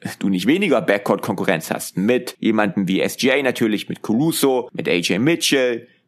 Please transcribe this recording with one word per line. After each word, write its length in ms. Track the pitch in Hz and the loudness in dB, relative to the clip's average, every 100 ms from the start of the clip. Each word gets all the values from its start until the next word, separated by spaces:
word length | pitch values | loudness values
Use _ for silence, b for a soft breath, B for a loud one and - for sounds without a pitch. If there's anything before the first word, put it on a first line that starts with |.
| - - | -12 -4
du 100 | 101 | -2
nicht 180 | 92 95 | 0 2
weniger 340 | 180 202 120 | 2 2 2
Backcourt-Konkurrenz 920 | 85 101 - 104 - 98 98 82 - | 2 0 0 -2 -2 -4 0 -2 -2
hast. 260 | - - - | -8 -6 -2
Mit 400 | 101 127 - - | 0 0 -2 -4
jemandem 480 | 113 107 104 101 92 | 0 2 0 0 0
wie 140 | 90 | 0
S 160 | 65 - | -2 0
G 160 | 127 | 0
A 80 | 135 | 2
natürlich, 460 | 135 - 113 101 - | 0 0 0 0 -4
mit 120 | - | -10
Caruso, 680 | - 127 165 156 139 127 117 | -2 0 0 2 2 2 -2
mit 160 | - - | -6 -2
A 60 | |
J 260 | 87 - 104 | 0 0 0
Mitchell, 680 | 139 170 - 139 127 117 b b | 2 2 2 2 2 0 b b